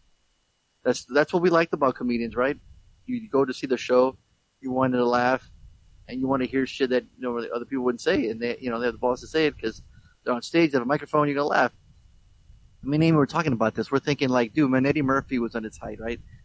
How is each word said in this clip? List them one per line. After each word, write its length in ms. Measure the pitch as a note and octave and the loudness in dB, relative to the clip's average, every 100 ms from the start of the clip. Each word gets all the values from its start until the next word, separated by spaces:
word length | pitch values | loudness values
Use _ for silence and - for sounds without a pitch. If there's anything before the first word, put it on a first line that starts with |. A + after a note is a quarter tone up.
| _ _ _ _ _ _ _ _ | _ _ _ _ _ _ _ _
That's, 200 | B2+ A#2+ | -2 -2
that's 280 | - C3+ D#3 | 0 2 2
what 100 | F3+ | 2
we 80 | F3 | 4
liked 220 | E3 E3 | 4 2
about 240 | D3 C3+ - | 0 0 0
comedians, 400 | B2 A#2+ A#2 A2 | -2 -2 -2 -2
right? 200 | C3+ C#3+ - - - _ - | -2 -2 -12 -20 -20 _ -8
You 220 | A#2+ A2 | -8 -2
go 160 | C3+ | 0
to 80 | C3 | 0
see 120 | - C3+ | -2 -4
the 100 | B2 | -4
show, 400 | - B2+ C3 C3 _ _ _ _ | 2 4 4 0 _ _ _ _
you 100 | C3 | -4
wanted 280 | B2+ C3 B2 | 0 2 2
to 60 | |
laugh, 440 | A#2+ B2 B2 C3 - - - - _ - - | 2 2 2 0 -4 -20 -20 -20 _ -20 -12
and 140 | B2+ | -6
you 80 | C3 | -2
wanna 160 | C3+ | 0
hear 200 | B2+ C3+ B2+ | 0 -2 -4
shit 240 | - B2+ | -2 0
that, 140 | B2 A2+ - | 0 -2 -8
you 60 | |
know, 180 | B2+ A#2+ | -6 -6
the 100 | A2 | -4
other 120 | A#2 | -6
people 200 | A#2 C3+ | -6 -2
wouldn't 160 | B2 A#2+ | 0 0
say, 280 | D#3 G3 G#2+ | 0 0 0
and 120 | A2+ | -4
they, 160 | A#2+ - | -6 -6
you 100 | B2+ | -6
know, 80 | A#2 | -2
they 80 | A#2+ | -2
have 80 | |
the 40 | A2+ | -2
balls 220 | B2 B2+ | -2 -2
to 40 | A#2 | -4
say 200 | D#3+ D3+ | 0 0
it 140 | - | -2
'cause 220 | A2+ - - - - _ | -8 -8 -16 -20 -20 _
they're 100 | B2+ | -6
on 80 | A#2+ | -6
stage, 280 | - E3+ D#3+ | -2 2 2
they 40 | C3+ | 2
have 60 | |
a 40 | A#2+ | 0
microphone, 400 | D3+ C#3+ D3+ D3 | -2 0 0 0
you're 80 | C#3 | 0
gonna 120 | D3 | 0
laugh. 240 | - B2 - - - - - - - - - - - | 2 0 -2 -20 -20 -20 -20 -20 -20 -20 -20 -20 -12
Me 120 | C3 D3+ | -4 2
and 60 | |
Amy 120 | E3 D#3 | 4 4
were 100 | C3+ | 4
talking 260 | D#3 D#3 | 0 0
about 220 | A2+ A2 | 2 0
this. 160 | - - | 0 -2
We're 80 | C3+ | 0
thinking, 300 | D3+ C#3 C3+ | 0 0 2
like, 240 | B2+ A#2 | 2 2
dude, 180 | D#3 C3+ | 2 2
man, 160 | C3 C#3 | 4 2
Eddie 160 | D3 | 2
Murphy 380 | C3+ C#3 - B2+ | 0 0 -2 -4
was 160 | A2+ A2+ | -4 -6
on 80 | |
its 120 | A2 - | -10 -10
height, 200 | A2+ G#2+ | -12 -10
right? 220 | A2+ A#2 - - | -8 -10 -14 -20